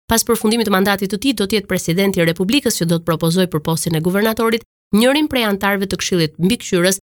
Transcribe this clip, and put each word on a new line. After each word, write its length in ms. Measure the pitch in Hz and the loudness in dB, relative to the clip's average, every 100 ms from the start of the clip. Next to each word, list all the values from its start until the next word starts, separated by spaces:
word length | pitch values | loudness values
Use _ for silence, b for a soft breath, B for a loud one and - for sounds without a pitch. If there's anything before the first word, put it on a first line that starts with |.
| - | -2
Pas 160 | 226 | 0
përfundimit 440 | 196 226 214 233 208 | 0 0 0 0 2
të 40 | |
mandatit 400 | 185 196 196 196 | 2 2 0 -2
të 60 | 208 | -4
tij, 140 | 269 240 | -2 -2
do 80 | 196 | -2
të 100 | 220 | -2
jetë 100 | 196 | -2
presidenti 520 | 185 - 170 196 185 | -4 -2 0 0 2
i 60 | 165 | 0
Republikës 480 | 165 185 277 240 - | 0 0 0 0 0
që 80 | 175 | 0
do 120 | 170 | 0
të 80 | 165 | 0
propozojë 420 | 160 165 175 180 | -2 0 0 0
për 100 | 156 | -2
postin 320 | 151 165 - 165 | -4 -4 -2 -2
e 60 | |
guvernatorit 600 | 170 190 220 226 226 226 - _ _ 202 | 0 0 0 0 -2 -2 -6 _ _ 4
njërin 320 | 240 285 302 | 4 4 2
prej 120 | 262 220 | 0 0
antarëve 400 | 202 202 202 196 | 0 0 -2 -2
të 80 | 180 | -4
Këshillit 400 | - 185 156 - | -2 0 0 0
Mbikëqyrës 600 | 180 233 - 180 180 190 | 0 0 -2 0 2 -2